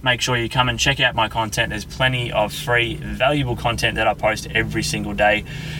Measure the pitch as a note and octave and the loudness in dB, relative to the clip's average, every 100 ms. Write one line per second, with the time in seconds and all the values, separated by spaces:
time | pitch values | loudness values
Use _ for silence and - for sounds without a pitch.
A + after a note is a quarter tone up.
0 | B2+ A#2+ - B2 A2+ C3 B2+ A#2 C#3+ C3+ | 0 0 0 0 0 2 2 2 0 2
1 | B2+ A2+ G#2+ A#2 A2 A#2+ A2+ G#2 - - | 2 2 0 0 -2 -2 -2 -4 -8 0
2 | C3 B2+ A#2+ G#2+ G#2 - - A#2+ A#2 G#2+ | 0 2 0 0 0 -2 0 2 2 -2
3 | G#2 G#2 C3 D3 B2+ A#2 A#2+ A2+ A#2 G#2+ | -6 0 2 2 0 0 -2 0 0 2
4 | A2 - G#2+ G#2+ - A2+ A2+ A2 G#2 G#2+ | 0 2 0 -2 -2 -2 0 -2 -2 -2
5 | G#2 G2+ G#2 G#2 - - - - | -4 2 4 4 -2 -8 -8 -8